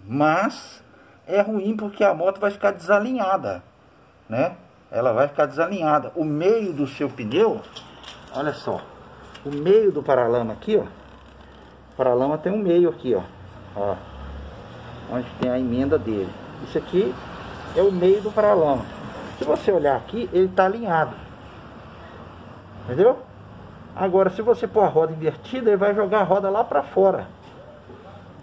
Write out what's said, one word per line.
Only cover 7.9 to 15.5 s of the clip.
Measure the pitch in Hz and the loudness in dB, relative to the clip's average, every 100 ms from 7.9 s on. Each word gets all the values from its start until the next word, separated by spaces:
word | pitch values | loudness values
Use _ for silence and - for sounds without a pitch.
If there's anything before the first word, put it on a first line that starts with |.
| - - - - | -20 -20 -20 -12
olha | 127 147 | -6 -4
só, | 143 - 87 - - - - - - | -4 -6 -6 -8 -18 -20 -20 -20 -16
o | 143 | -10
meio | 143 160 208 208 | -2 4 4 4
do | 147 | 2
paralama | 143 127 117 120 113 | 2 2 4 2 -2
aqui, | 107 - 214 | -6 0 0
ó, | |
o | - - - - - - - - - - - - | 0 -10 -20 -20 -20 -20 -20 -20 -20 -20 -12 -2
paralama | 127 123 135 156 | 2 2 2 -2
tem | 175 | -2
um | 214 | -2
meio | 190 170 175 | 2 2 2
aqui, | - 127 | 0 -2
ó, | 101 92 - - - - 104 | -2 -4 -14 -20 -20 -14 -6
ó, | 101 92 - - - - - - - - - - - | -4 -4 -10 -16 -14 -14 -16 -16 -18 -18 -16 -16 -8
onde | 123 120 - | -8 -8 -4
tem | 127 | -2